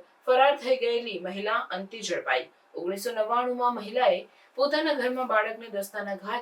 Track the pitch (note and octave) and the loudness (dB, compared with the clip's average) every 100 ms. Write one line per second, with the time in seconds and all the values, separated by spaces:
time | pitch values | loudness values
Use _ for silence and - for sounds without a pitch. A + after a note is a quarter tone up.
0 | - _ - B3+ C#4 D4+ A#3+ B3+ A#3 A#3 | -8 _ 2 6 6 4 2 2 2 0
1 | A#3 F#3 F#3 G3 G#3 A3+ - F#3 G3 A3+ | -2 -6 -6 -4 -2 -2 -2 -6 -8 -8
2 | F#3 D3+ C3 B2+ - _ _ - F3 G3 | -4 -4 0 -2 -2 _ _ -8 -4 -4
3 | A#3+ A3+ - A#3+ B3+ B3 B3 A#3 G3+ A#3+ | -2 -2 0 2 0 2 0 0 -2 2
4 | A#3 F3+ - _ - - C#4+ D4+ D#4 C#4+ | 4 4 0 _ -10 -2 2 2 2 0
5 | B3 B3+ B3+ A3 G#3+ A3+ A3+ G3+ G3 G#3+ | 0 -2 0 2 0 -4 -10 -8 -8 -8
6 | G3+ F#3+ G3 A#3+ | -6 -6 -6 -6